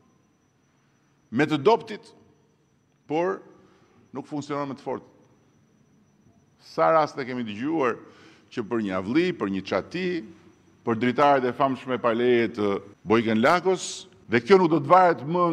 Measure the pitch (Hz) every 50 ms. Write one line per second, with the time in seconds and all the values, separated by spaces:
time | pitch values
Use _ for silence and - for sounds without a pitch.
0 | _ _ _ _ _ _ _ _ _ _ _ _ _ _ _ _ _ _ _ _
1 | _ _ _ _ _ _ 107 123 - 151 156 143 135 202 226 - - - 214 -
2 | - - - _ _ _ _ _ _ _ _ _ _ _ _ _ _ _ _ _
3 | _ - 143 160 - 190 - - - - - - _ _ _ _ _ _ _ _
4 | _ _ - 131 - - 151 147 143 147 147 143 143 139 131 - - 135 123 104
5 | - - _ _ _ _ _ _ _ _ _ _ _ _ _ _ _ _ _ _
6 | _ _ _ _ _ _ _ _ _ _ _ _ _ - - 165 160 165 160 156
7 | 151 147 - 147 131 120 127 123 120 107 101 104 127 151 165 156 135 120 107 -
8 | - - - - - - - _ _ _ - 131 110 90 120 117 107 98 92 92
9 | 92 98 127 160 180 185 170 - 107 98 95 95 92 - 107 95 - - - 175
10 | 185 180 165 165 - - - - _ - _ _ _ _ _ _ _ 120 113 113
11 | 120 123 117 135 147 143 143 135 123 123 120 - 139 135 131 120 - 127 127 113
12 | - 120 110 117 120 123 123 117 117 107 - 104 104 101 98 95 - - - _
13 | _ 87 107 117 110 113 110 110 117 147 175 180 170 190 185 170 - - - -
14 | - - - _ _ - 107 123 120 - 196 190 180 160 160 156 139 139 180 185
15 | 185 175 165 120 127 151 170 180 175 170